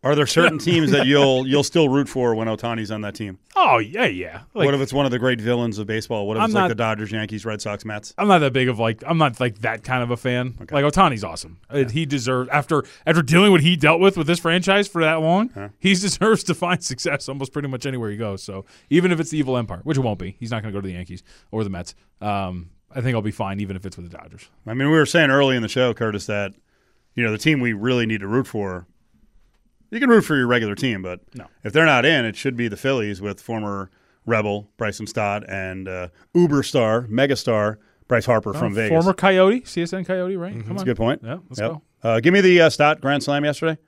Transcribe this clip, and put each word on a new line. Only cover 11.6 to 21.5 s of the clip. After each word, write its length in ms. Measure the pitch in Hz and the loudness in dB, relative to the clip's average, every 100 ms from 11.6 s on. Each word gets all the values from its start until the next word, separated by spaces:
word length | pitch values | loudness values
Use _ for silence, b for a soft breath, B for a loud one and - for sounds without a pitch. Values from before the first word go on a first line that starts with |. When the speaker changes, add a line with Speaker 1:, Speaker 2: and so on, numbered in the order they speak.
| _ | _
Speaker 2:
Uh, 60 | 143 | -2
Speaker 1:
Yeah. 100 | 127 | 0
Speaker 2:
he 140 | 123 | -2
deserves, 460 | 156 139 120 127 127 | -2 -4 -2 -2 0
after, 320 | 143 143 151 - B - | -2 0 -2 -2 B 0
after 160 | 160 | 2
dealing 300 | 127 170 202 | 4 6 8
what 80 | 180 | 6
he 160 | 151 175 | 4 4
dealt 240 | 147 165 | 4 6
with 160 | 190 190 | 4 4
with 100 | 156 | 0
this 140 | 170 | 0
franchise 480 | 165 175 180 196 202 | 2 0 2 2 2
for 140 | 170 | 0
that 180 | 160 160 | 0 2
long, 300 | 160 180 240 | 2 2 0
Speaker 1:
Huh? 180 | - 101 _ | -6 -14 _
Speaker 2:
he 120 | 190 | 2
<laughs> 40 | |
deserves 480 | 185 196 - 214 220 | 2 0 0 2 2
to 120 | - | 0
find 280 | 165 175 180 | -4 -2 -2
success 460 | - 127 170 143 - | -4 -6 -4 -4 -6
almost 240 | 139 135 | -10 -8
pretty 160 | 151 143 | -6 -6
much 180 | 127 143 | -6 -6
anywhere 240 | 127 113 | -6 -6
he 60 | 104 | -6
goes. 260 | 113 98 | -6 -8
So 220 | - 98 98 b b | -10 -14 -14 b b
even 220 | 156 180 | 2 4
if 80 | 165 | 0
it's 100 | 156 | -2
the 80 | 156 | -2
evil 180 | 131 127 | -2 -2
empire, 260 | 107 87 | -4 -8
which 140 | 135 143 | -4 -2
it 20 | |
won't 180 | 123 101 | -2 -4
be, 160 | 90 - | -10 -12
he's 100 | 117 | -8
not 120 | 113 | -8
gonna 100 | 107 | -6
go 80 | 98 | -8
to 80 | 95 | -8
the 60 | |
Yankees 280 | 90 87 90 _ b b | -10 -12 -14 _ b b